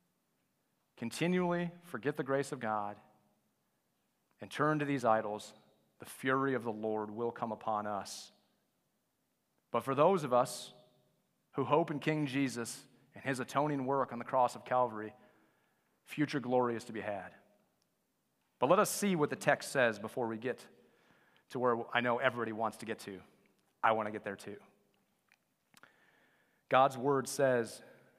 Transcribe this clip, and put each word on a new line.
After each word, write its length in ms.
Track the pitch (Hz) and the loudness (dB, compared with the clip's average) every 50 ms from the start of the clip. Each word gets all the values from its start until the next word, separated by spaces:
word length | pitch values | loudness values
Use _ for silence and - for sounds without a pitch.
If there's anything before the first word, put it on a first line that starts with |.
| _ _ _ _ _ _ _ _ _ _ _ _ _ _ _ _ _ _ _ | _ _ _ _ _ _ _ _ _ _ _ _ _ _ _ _ _ _ _
continually 720 | - 117 113 - - 160 175 180 180 180 175 175 175 175 170 - - - | -8 -8 -6 -2 0 2 2 4 2 2 2 0 0 -2 -4 -6 -12 -12
forget 340 | - - 113 101 143 147 | -12 -10 -4 -2 -2 -2
the 60 | - 139 | -2 -2
grace 280 | 135 135 139 139 - | 0 0 0 0 -2
of 80 | 147 123 | -4 -4
God 360 | 120 110 107 104 104 104 104 104 - _ _ _ _ _ _ _ _ _ _ _ _ _ _ _ _ _ _ _ _ _ _ _ _ _ _ _ | -2 -2 -2 -2 -2 -4 -8 -10 -16 _ _ _ _ _ _ _ _ _ _ _ _ _ _ _ _ _ _ _ _ _ _ _ _ _ _ _
and 80 | 107 98 | -14 -8
turn 300 | - - 143 151 151 147 | -2 2 2 2 4 2
to 60 | 147 | 2
these 200 | 139 143 127 120 | 0 0 2 4
idols, 480 | 113 110 110 107 104 104 104 - - - - _ _ _ _ _ _ _ _ | 4 4 4 2 -2 -6 -8 -10 -14 -18 -20 _ _ _ _ _ _ _ _
the 60 | - | -18
fury 500 | - - - - 131 131 135 135 135 131 | -18 -12 -4 0 2 2 2 2 2 0
of 80 | 117 113 | 0 -2
the 80 | 117 | -4
Lord 400 | 107 107 110 110 107 107 107 107 | -6 -4 -4 -2 -2 -2 -4 -4
will 200 | 104 117 120 117 | -4 -4 -4 -4
come 200 | 117 - 120 113 | -4 -4 -6 -6
upon 340 | 107 107 - 113 107 104 107 | -6 -6 -4 -2 -2 -2 -2
us. 460 | 104 104 98 95 - - - - - - _ _ _ _ _ _ _ _ _ _ _ _ _ _ _ _ _ _ _ _ _ _ _ _ _ _ _ | -2 -4 -4 -6 -8 -12 -14 -16 -18 -20 _ _ _ _ _ _ _ _ _ _ _ _ _ _ _ _ _ _ _ _ _ _ _ _ _ _ _
But 120 | - 117 - | -4 -2 -2
for 120 | 135 131 | 0 4
those 280 | 135 151 185 196 170 147 | 4 6 6 6 2 2
of 100 | 127 127 | 2 4
us 380 | 120 131 - - - - - - - - _ _ _ _ _ _ _ _ _ _ _ _ _ - | 4 4 2 -2 -10 -12 -14 -18 -20 -20 _ _ _ _ _ _ _ _ _ _ _ _ _ -6
who 100 | 143 127 | -4 0
hope 260 | 117 147 165 170 165 | 2 2 2 2 0
in 80 | 151 135 | -4 -4
King 280 | - 156 156 151 147 | -2 -2 0 0 -2
Jesus 560 | 131 127 139 139 127 113 120 117 - - - - - _ _ _ _ _ | -2 0 0 0 0 -2 -4 -6 -8 -10 -12 -16 -20 _ _ _ _ _
and 80 | 104 - | -8 -6
his 160 | 131 135 127 | -4 -4 -4
atoning 460 | 120 - - 139 147 151 147 139 127 | -6 -2 -2 0 0 0 -2 -2 -2
work 260 | 127 139 135 123 - 120 | -2 0 0 -2 -2 -6
on 60 | 120 | -8
the 60 | 117 | -6
cross 300 | - 135 131 123 120 - | -2 2 2 2 2 0
of 100 | 110 - | -6 -6
Calvary, 480 | - 127 127 123 117 110 107 107 107 - - - - _ _ _ _ _ _ _ _ _ _ _ _ _ _ _ | -2 0 2 2 0 -2 -6 -10 -10 -12 -16 -20 -20 _ _ _ _ _ _ _ _ _ _ _ _ _ _ _
future 340 | - - 151 147 - 151 135 | -10 -2 -2 -2 0 0 -4
glory 360 | 117 123 127 127 123 120 117 | -2 2 2 2 4 2 0
is 80 | 110 - | -4 -6
to 100 | - 110 | -8 -8
be 80 | 104 | -6
had. 280 | 95 107 101 95 90 90 - - _ _ _ _ _ _ _ _ _ _ _ _ _ _ _ _ _ _ _ _ _ _ _ _ | -4 -4 -4 -4 -6 -10 -16 -20 _ _ _ _ _ _ _ _ _ _ _ _ _ _ _ _ _ _ _ _ _ _ _ _
But 100 | 123 139 | 4 4
let 80 | 180 | 6
us 140 | 208 196 - | 6 4 2
see 240 | - - 202 202 185 | 0 0 0 2 2
what 160 | 156 147 127 | 2 2 0
the 40 | 131 | -2
text 360 | - - 151 135 - - - | 0 2 2 2 2 0 -2
says 260 | - 139 123 113 107 | 2 2 4 4 2
before 300 | 101 107 107 - 131 120 | -2 -6 -8 -6 -4 -4
we 100 | 113 113 | -4 -4
get 260 | 110 120 127 117 - - - - - - _ _ _ _ _ _ _ _ _ _ _ _ _ | -4 -6 -6 -6 -8 -12 -20 -20 -20 -20 _ _ _ _ _ _ _ _ _ _ _ _ _
to 100 | - 127 | -4 2
where 180 | 123 123 117 117 113 - | 2 2 2 2 0 0
I 100 | - 120 | 0 2
know 160 | 120 123 117 123 | 2 2 2 2
everybody 320 | 135 127 120 120 113 110 | 2 0 0 0 -2 -4
wants 260 | 110 107 113 110 - | -2 -2 -4 -4 -4
to 80 | - 113 | -6 -8
get 140 | 110 107 - | -8 -8 -8
to. 200 | - 104 95 90 - - _ _ _ _ _ _ _ _ _ _ - | -8 -12 -12 -14 -16 -20 _ _ _ _ _ _ _ _ _ _ 2
I 100 | 113 110 | 4 4
want 140 | 110 107 | 4 0
to 40 | 107 | -2
get 120 | 110 104 - | -6 -6 -6
there 120 | 104 98 | -6 -8
too. 220 | - - 104 101 - - - _ _ _ _ _ _ _ _ _ _ _ _ _ _ _ _ _ _ _ _ _ - - - _ _ _ _ _ _ _ _ _ _ _ _ _ _ _ _ | -8 -10 -14 -14 -14 -18 -20 _ _ _ _ _ _ _ _ _ _ _ _ _ _ _ _ _ _ _ _ _ -20 -20 -20 _ _ _ _ _ _ _ _ _ _ _ _ _ _ _ _
God's 280 | 127 127 135 139 127 | 6 6 6 6 4
word 300 | 123 123 143 139 135 127 | 0 0 2 2 0 0
says 540 | - - - 135 131 127 120 113 107 - - - - - - - _ _ | -2 0 2 2 4 4 2 0 -2 -8 -16 -20 -20 -20 -20 -20 _ _